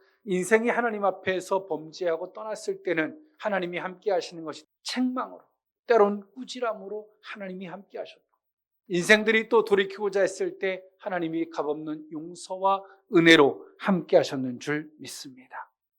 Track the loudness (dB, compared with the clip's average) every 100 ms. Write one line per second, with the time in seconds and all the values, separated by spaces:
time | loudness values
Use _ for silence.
0 | _ _ -2 -2 4 2 4 0 -2 0
1 | -2 -2 -4 -4 -2 -4 -2 -8 -8 -6
2 | -4 -2 -6 -12 -10 -8 -8 -6 -2 -2
3 | -2 -8 _ -10 -4 -4 -4 -6 -10 -6
4 | -2 -2 -4 -10 -12 -14 -18 _ -8 -4
5 | -2 -4 -10 -14 _ _ _ _ 2 6
6 | 4 2 -10 -16 -16 -6 -6 -6 -10 -12
7 | -14 _ -18 -14 -12 -12 -12 -14 -14 -14
8 | -14 -18 _ _ _ _ _ _ -4 0
9 | 4 4 4 2 4 2 4 2 2 -2
10 | -2 0 0 0 -6 -4 -6 -6 -12 _
11 | -6 -4 -2 -4 -4 -4 -4 -4 -8 -10
12 | -12 -12 -12 -14 -12 -2 0 0 -4 -20
13 | 0 6 10 10 8 2 -10 -6 0 0
14 | 4 4 4 -2 -6 -6 -4 -4 -6 -16
15 | -16 -14 -16 -20 -18 -16 -16 _ _